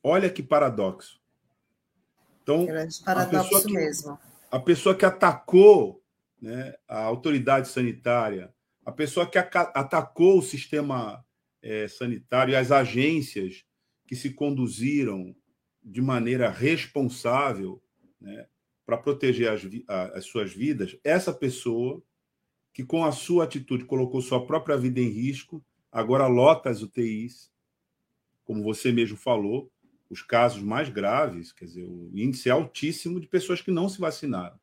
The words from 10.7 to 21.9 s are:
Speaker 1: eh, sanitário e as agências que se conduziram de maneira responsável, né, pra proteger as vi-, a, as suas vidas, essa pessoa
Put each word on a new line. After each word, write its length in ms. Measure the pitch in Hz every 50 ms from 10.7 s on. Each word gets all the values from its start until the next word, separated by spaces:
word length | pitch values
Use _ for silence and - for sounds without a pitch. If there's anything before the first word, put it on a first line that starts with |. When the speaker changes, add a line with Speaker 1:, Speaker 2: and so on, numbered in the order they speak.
| - 147 147 143 135 127 117 107 104 127 _ _ _ _ _ _ _ _
Speaker 1:
eh, 260 | - 113 107 107 107 101
sanitário 640 | - - 127 120 117 104 - _ 123 127 131 127
e 40 | 135
as 140 | 131 127 120
agências 960 | 143 139 - - 104 123 139 151 165 156 135 - - 101 95 92 185 - _ _ _ _ _ _ _ _ _
que 80 | _ 127
se 160 | 123 - 139
conduziram 1040 | 135 - 147 143 143 131 123 110 95 104 117 139 147 143 131 110 98 95 90 92 - _ _ _ _ _ _ _ _ _
de 200 | _ 110 95 120
maneira 480 | 131 135 127 120 113 120 131 127 120 107
responsável, 1300 | 92 95 123 147 165 - - - _ 147 135 120 127 - - 117 123 135 143 139 113 95 98 92 - - _ _ _ _ _ _ _ _
né, 260 | 98 98 104 113 - _ _ _ _ _ _ _ _
pra 140 | - 117 117
proteger 520 | - 143 143 139 143 127 117 107 120 113
as 120 | 107 104 95
vi-, 200 | 95 101 117 - -
a, 300 | 101 92 92 95 - 98
as 80 | 92
suas 260 | - - 113 104 95
vidas, 440 | 90 95 123 151 147 113 98 90 - -
essa 300 | _ 147 160 185 185 180
pessoa 680 | 151 - 143 131 127 - - 123 113 117 123 131